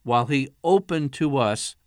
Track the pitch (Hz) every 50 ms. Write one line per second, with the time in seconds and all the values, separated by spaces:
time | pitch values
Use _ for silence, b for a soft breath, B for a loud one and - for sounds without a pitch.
0 | b 120 120 120 120 135 147 135 135 135 - _ - 165 190 196 190 - 175 160
1 | 147 139 135 - 160 147 139 135 120 104 104 - - - - _ _